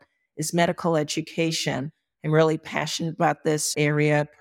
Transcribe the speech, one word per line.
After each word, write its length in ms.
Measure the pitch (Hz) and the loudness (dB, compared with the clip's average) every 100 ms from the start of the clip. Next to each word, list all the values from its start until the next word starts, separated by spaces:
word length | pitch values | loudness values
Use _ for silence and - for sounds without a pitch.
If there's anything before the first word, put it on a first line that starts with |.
| _ _ _ - | _ _ _ -8
is 180 | 151 | -2
medical 440 | 170 170 175 175 160 | 2 2 0 0 0
education. 960 | 147 - 156 - 165 160 - 131 143 - _ _ | 0 -4 -6 -2 -2 -2 -2 -4 -6 -10 _ _
I'm 100 | 156 | 0
really 240 | 156 160 156 | 4 4 2
passionate 560 | - 226 156 - 170 | -4 -4 -4 -4 -6
about 300 | 160 160 147 | 0 0 0
this 300 | 160 151 - - | 0 0 -2 0
area 500 | 147 151 151 147 147 - | 2 2 2 2 0 -2